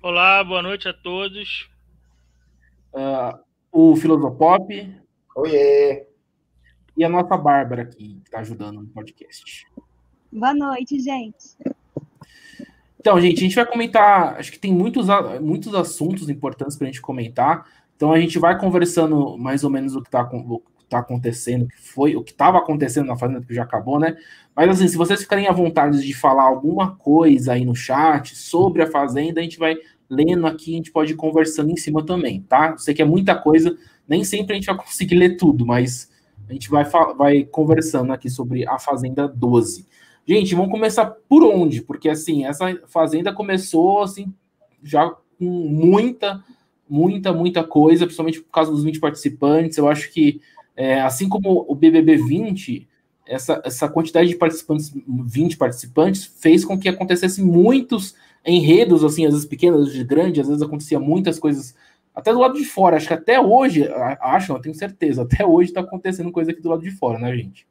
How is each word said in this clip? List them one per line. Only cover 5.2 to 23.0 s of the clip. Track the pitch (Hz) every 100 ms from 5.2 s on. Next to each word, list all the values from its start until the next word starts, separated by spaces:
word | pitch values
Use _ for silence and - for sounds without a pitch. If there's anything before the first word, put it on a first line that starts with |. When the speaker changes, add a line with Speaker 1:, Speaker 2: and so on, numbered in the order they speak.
| _ 123
Speaker 3:
Oiê. | 151 147 143 143 143 139 - _ _ _ _ _ _ _ _ -
Speaker 2:
E |
a | 165
nossa | 180 185 185
Bárbara | 147 139 127 120
aqui, | 117 _ 104 95
que | _
tá | 110
ajudando | 107 104 104 104
no | 107
podcast. | - 107 _ - - - - _ - _ _ _ _ _
Speaker 4:
Boa | 214 247
noite, | 294 285 254 254 285
gente. | 262 269 220 - - _ - - _ - - _ - _ - - - _ _ _
Speaker 2:
Então, | 220 185
gente, | 180 170
a |
gente | 185 190
vai | 240
comentar, | 240 233 226 208 202 160 -
acho | -
que | -
tem | 202
muitos | 180 214 262 196
a-, | 202 160 123
muitos | 151 185 233
assuntos | 202 170 - 156 190 151
importantes | 139 135 - 139
pra | 147 135
gente | 127
comentar. | - 131 113 123 135 165 - _ _
Então, | _ 151
a | 160
gente | 165 160
vai | 165 185
conversando | 190 175 170 175 160 156 139 -
mais | 131 139
ou | 143
menos | 135 135 135
o |
que | 120
tá | 127
acon-, | 123 123 123
o | 113
que | _ _ _
tá | 123
acontecendo, | 120 123 123 117 - 123
o | 123
que | -
foi, | - - 143
o | -
que | -
tava | _ 147 180
acontecendo | 165 147 135 147